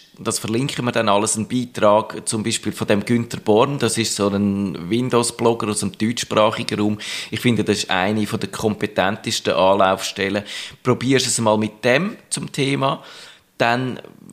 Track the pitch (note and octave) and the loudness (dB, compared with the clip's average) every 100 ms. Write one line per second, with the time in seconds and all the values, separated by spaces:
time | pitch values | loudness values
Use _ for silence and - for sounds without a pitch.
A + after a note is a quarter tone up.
0 | - - A2+ A2 A2 A#2 C#3 - A#2+ A#2+ | -16 -8 -6 -4 -2 -2 -2 -2 -2 0
1 | A2 G2+ G#2+ A2 G#2+ B2+ A#2+ - G#2 G#2 | 2 2 2 -2 -2 -4 -4 2 4 4
2 | G#2+ A2+ - A2+ G#2 - A2 - - G#2 | 2 -8 -6 -4 -2 -4 -4 -4 0 0
3 | G2+ A#2+ A2+ - A2+ G#2+ C#3 C#3+ A2+ A#2 | 2 0 0 -4 2 4 4 2 -2 0
4 | G#2+ - G2+ G2 G2+ G2 G2 D2+ E2+ A#2 | -2 0 0 2 2 2 -2 -4 -4 -2
5 | B2+ A#2+ A#2+ - A#2 A2+ G#2+ G2+ G2+ - | 2 2 0 2 2 2 -2 -2 -4 -2
6 | A2 A#2+ - G#2+ G#2+ A2 - G#2+ G#2 G#2 | -2 -2 0 2 4 2 -4 -2 -2 -2
7 | - - - A2+ B2 A2 G#2+ G2 - F#2+ | -8 -10 -8 -2 0 2 2 0 0 0
8 | F#2+ G#2+ G#2 A2 - - A2 G2+ G#2 - | 2 0 -2 -4 -6 -4 -2 -2 -2 0
9 | F#2 A2+ A#2 - G#2 D#2 F#2 G2 F#2+ F#2+ | 0 -2 -6 -4 -2 2 4 4 4 2
10 | - - G2 G2+ G2+ - - - B2+ A#2+ | -2 -4 -2 -2 -4 -12 -14 -4 0 0
11 | B2 C3 B2 - A2 G#2+ G#2+ - B2 C3+ | 2 2 2 0 2 2 0 -2 2 2
12 | G3+ - _ - - - C3+ C3+ C3+ - | 0 -8 _ -10 -6 -4 -2 0 -2 -4
13 | - - - - _ - A#2 B2 B2+ - | -10 -20 -20 -20 _ -2 0 0 -2 -8
14 | G1+ G1+ - | -14 -20 -20